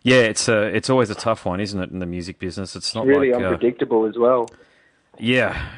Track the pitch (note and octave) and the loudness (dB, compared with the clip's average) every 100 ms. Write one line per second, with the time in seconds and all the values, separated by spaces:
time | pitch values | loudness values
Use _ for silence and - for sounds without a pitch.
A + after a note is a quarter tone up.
0 | B2 B2+ A2+ G#2+ - A2 G#2 G#2 - C3 | 4 6 6 2 0 2 2 -2 2 2
1 | A2 G2+ A#2 A2 - F2+ G#2 G2 F#2 F#2 | 2 -2 -2 -2 -2 -4 -4 -6 -6 -6
2 | F2 F2 E2+ F2 F2+ G#2 F#2 F#2 - A2+ | -6 -8 -10 -10 -10 -8 -10 -8 -8 -2
3 | C3 C#3+ C3+ A#2+ A2+ A2+ A#2+ B2 C3 A2+ | 2 2 2 0 0 0 -2 -2 0 0
4 | A2 A2+ A#2+ B2+ A#2 - - _ _ _ | 0 2 2 2 0 -10 -20 _ _ _
5 | _ - A2+ B2+ G#2 D#2 C#2+ | _ -6 0 2 2 -2 -8